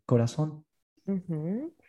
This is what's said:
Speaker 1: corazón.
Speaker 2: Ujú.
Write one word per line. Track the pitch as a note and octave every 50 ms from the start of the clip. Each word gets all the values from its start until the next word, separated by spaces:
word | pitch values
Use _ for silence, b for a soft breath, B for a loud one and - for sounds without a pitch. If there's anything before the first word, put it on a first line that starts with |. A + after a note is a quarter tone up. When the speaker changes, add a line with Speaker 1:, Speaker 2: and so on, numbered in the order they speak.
| _
Speaker 1:
corazón. | - B2+ A#2 A#2 A#2+ - - D#3 D#3 D3 D#3 - _ _ _ _ _ _ _ _
Speaker 2:
Ujú. | - G3 F#3 F3+ E3+ E3 D3+ D#3 E3+ G3+ A#3+ D4+ E4+ D#4+ b b